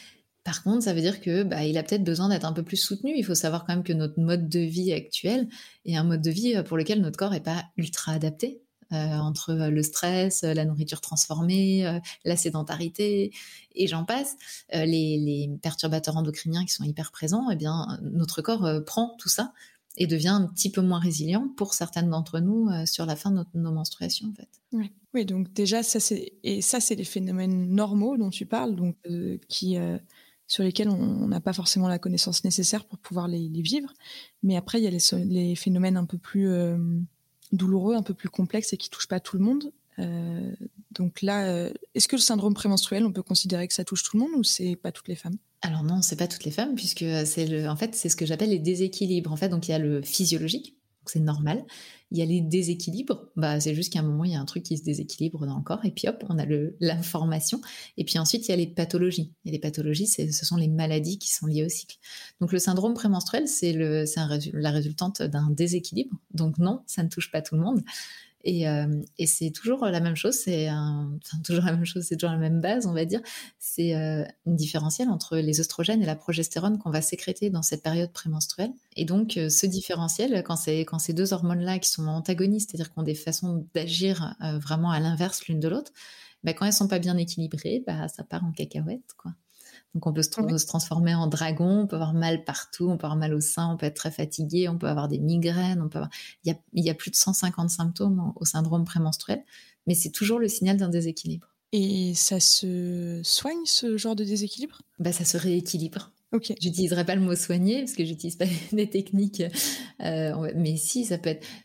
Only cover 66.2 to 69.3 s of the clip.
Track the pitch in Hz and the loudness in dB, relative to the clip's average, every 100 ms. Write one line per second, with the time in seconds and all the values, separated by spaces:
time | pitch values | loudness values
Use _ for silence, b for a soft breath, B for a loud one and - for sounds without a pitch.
66.2 | _ 160 160 156 175 254 - - 165 - | _ -2 0 2 2 2 -4 -2 -2 -2
67.2 | - 156 151 160 175 254 - B B B | -4 -4 -2 0 2 2 -2 B B B
68.2 | B B - 175 156 147 147 151 - - | B B -2 0 2 2 0 -2 -4 -4
69.2 | 165 | 0